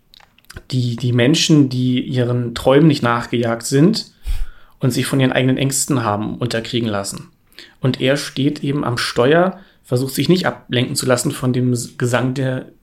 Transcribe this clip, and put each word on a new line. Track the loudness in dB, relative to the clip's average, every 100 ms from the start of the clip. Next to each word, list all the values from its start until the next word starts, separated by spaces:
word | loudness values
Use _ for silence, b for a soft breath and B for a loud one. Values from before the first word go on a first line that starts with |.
| _ -20 _ _ -20 -20 -6
Die, | -4 -2 -2
die | 0
Menschen, | 2 4 4 4 4 4
die | 2 0 0
ihren | -2 -2 0 -2 -4
Träumen | -2 2 6 6
nicht | 4
nachgejagt | 0 -2 -2 -2 -2 -4 -2
sind | 2 2 2 -6 B B B B B B _
und | -2
sich | -2 -2
von | 0
ihren | 2
eigenen | 2 2 2
Ängsten | 0 -2 -2 -2
haben | 0 -2 -4 -4
unterkriegen | -4 -4 -4 -2 -2
lassen. | -4 -6 -10 -16 _ _ B B B
Und | -4 0
er | 0 0
steht | -2 -2 -2 -2
eben | -2 -2
am | -2 -4
Steuer, | -2 0 4 4 2 B B B
versucht | -4 -2 -2
sich | -2 2
nicht | 2 2
ablenken | -4 -4 -2 -2 -2
zu | 0
lassen | 0 0
von | -2 -2
dem | 0 0
S-, | 0 -4 -4
Gesang | -2 0 0
der | -2 -4 -4 -8 -12